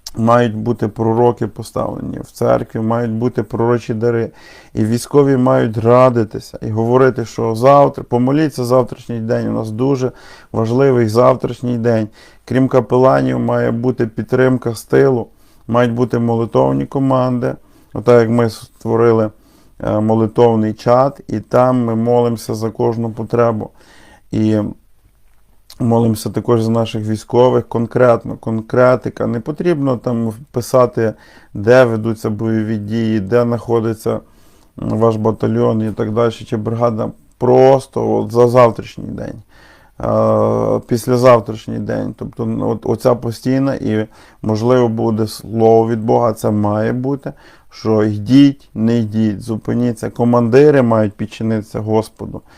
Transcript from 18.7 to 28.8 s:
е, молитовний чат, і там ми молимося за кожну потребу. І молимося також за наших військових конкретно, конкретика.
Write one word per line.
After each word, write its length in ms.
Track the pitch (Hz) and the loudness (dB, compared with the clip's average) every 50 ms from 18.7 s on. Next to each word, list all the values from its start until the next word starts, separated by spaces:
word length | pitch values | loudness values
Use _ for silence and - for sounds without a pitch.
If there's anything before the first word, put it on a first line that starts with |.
| _ _ - 113 113 113 117 120 113 113 110 104 - _ _ _ _ _ _ _ _ - | _ _ -6 -2 0 2 4 4 4 2 0 -2 -4 _ _ _ _ _ _ _ _ -8
е, 200 | - 110 107 107 | -6 -4 -2 -2
молитовний 720 | 107 110 110 113 113 104 107 120 120 117 113 110 110 107 | 0 0 2 2 0 0 2 4 4 4 4 2 0 -2
чат, 480 | 107 - - 120 120 127 131 139 139 - - - | -4 -4 0 2 2 4 2 0 -2 -8 -10 -8
і 120 | - 107 | -8 -8
там 440 | 104 - - 123 127 127 127 127 120 | -6 0 2 2 2 2 2 0 0
ми 100 | 117 113 | -2 -2
молимося 600 | 113 113 120 120 120 120 120 117 110 - - 113 | -2 0 2 2 2 2 0 -2 -4 -6 -8 -6
за 160 | 107 110 110 | -6 -6 -6
кожну 400 | 107 - 120 120 113 113 117 113 | -4 -2 -2 -2 -2 -2 -6 -6
потребу. 600 | 110 120 113 - - 117 120 117 110 107 - - - - - - - - - - - _ _ _ | -6 -8 -8 -4 0 0 2 0 0 -2 -8 -10 -14 -20 -20 -20 -20 -20 -20 -20 -20 _ _ _
І 300 | - 110 110 107 110 107 104 - - - _ _ _ _ _ _ _ _ _ _ _ _ _ _ _ _ _ _ - - | -4 -2 0 0 0 0 -2 -4 -8 -12 _ _ _ _ _ _ _ _ _ _ _ _ _ _ _ _ _ _ -10 -4
молимося 500 | 131 117 117 117 117 113 110 107 - 117 | -2 0 2 2 2 0 0 -2 -6 -6
також 320 | 95 120 101 - 120 113 | -6 -6 0 0 0 0
за 80 | 110 113 | 2 0
наших 360 | 113 117 113 - - 110 107 | -2 -2 -2 -4 -6 -8 -6
військових 640 | 107 107 104 - - - 117 127 127 123 120 113 - | -6 -6 -6 -6 -2 2 4 4 4 2 0 -2 -2
конкретно, 680 | - 117 117 110 - 120 127 123 117 113 - 117 110 | -4 -6 -4 -2 0 2 2 2 2 0 -2 -8 -12
конкретика. 920 | - - 113 113 110 110 - - 123 | -10 -8 -6 -6 -6 -6 -4 0 2